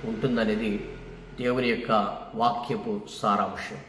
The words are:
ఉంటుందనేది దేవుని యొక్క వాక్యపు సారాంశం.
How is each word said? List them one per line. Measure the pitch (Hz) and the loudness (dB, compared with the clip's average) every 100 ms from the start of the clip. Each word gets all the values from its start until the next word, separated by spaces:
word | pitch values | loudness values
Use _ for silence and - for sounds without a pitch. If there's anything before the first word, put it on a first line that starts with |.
ఉంటుందనేది | 113 - 135 117 107 107 110 101 - - - - - - | -4 -2 0 2 2 2 0 -2 -4 -10 -12 -14 -14 -2
దేవుని | 123 127 123 | 0 2 2
యొక్క | 113 - 110 98 - - | 2 4 4 4 -2 -8
వాక్యపు | 110 120 - - 165 233 202 - - | 2 2 2 -2 -4 -2 -4 -6 -2
సారాంశం. | 107 101 95 95 - - | 2 4 2 -4 -8 -10